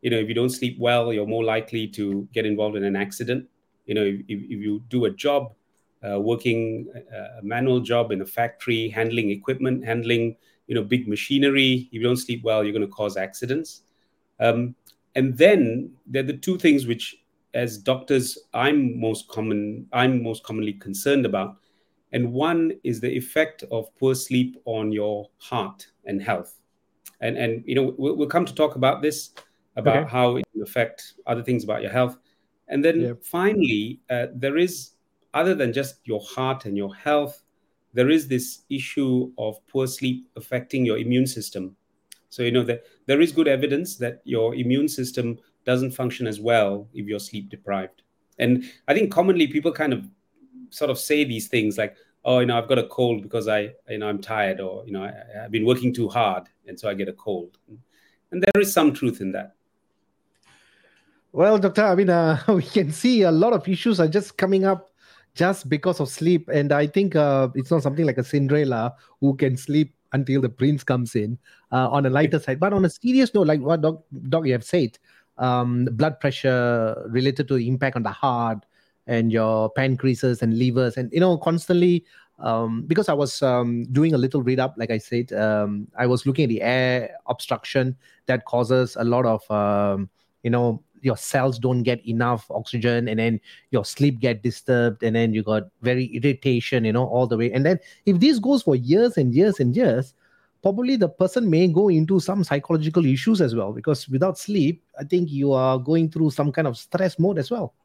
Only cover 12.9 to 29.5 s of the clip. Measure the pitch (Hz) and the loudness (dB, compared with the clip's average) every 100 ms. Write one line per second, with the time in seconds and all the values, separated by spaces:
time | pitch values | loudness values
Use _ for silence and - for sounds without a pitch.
12.9 | - 104 98 95 - 120 139 156 - _ | -4 -6 -4 -8 -8 -6 -6 -6 -16 _
13.9 | _ _ _ _ _ 117 117 123 123 _ | _ _ _ _ _ 2 2 -2 -8 _
14.9 | _ _ - 135 123 170 202 123 117 - | _ _ -2 -2 6 6 6 2 -2 -8
15.9 | - - 135 131 139 - 180 151 143 123 | -14 -6 -4 -4 -6 -4 2 4 4 2
16.9 | 113 - - _ _ _ 123 120 107 101 | -6 -6 -14 _ _ _ -6 -4 -4 -2
17.9 | 131 - 135 123 - _ 117 131 151 127 | -2 0 -2 0 -10 _ -2 2 2 0
18.9 | 120 113 110 - - 110 104 104 110 - | -2 -4 -4 -8 -8 -4 -4 -4 -8 -6
19.9 | 123 131 127 117 110 - 113 107 98 104 | 0 2 2 -2 -8 -8 -6 -6 -8 -12
20.9 | 98 139 139 120 101 98 - _ _ _ | -6 0 2 2 -2 -4 -10 _ _ _
21.9 | _ _ 120 120 123 156 165 165 - - | _ _ -4 -4 -2 0 0 -2 -4 -6
22.9 | 113 120 131 127 - 156 - - 113 113 | -4 -4 -6 -4 -2 -2 -2 -10 -8 -8
23.9 | _ 131 131 - 127 127 - - 110 107 | _ 0 0 0 0 0 -4 -8 -4 -2
24.9 | 107 104 104 104 _ - 123 98 98 - | -2 -4 -6 -10 _ -8 -6 -6 -10 -20
25.9 | _ - 98 101 95 - - _ _ _ | _ -8 -6 -4 -4 -6 -20 _ _ _
26.9 | _ - _ 117 - 120 113 - 131 131 | _ -20 _ -6 -4 -4 -4 -2 0 0
27.9 | 127 139 151 147 170 170 - 151 139 131 | -2 -4 -2 0 0 -2 -2 -2 2 0
28.9 | 151 147 151 - - - | 2 -2 -4 -14 -20 -20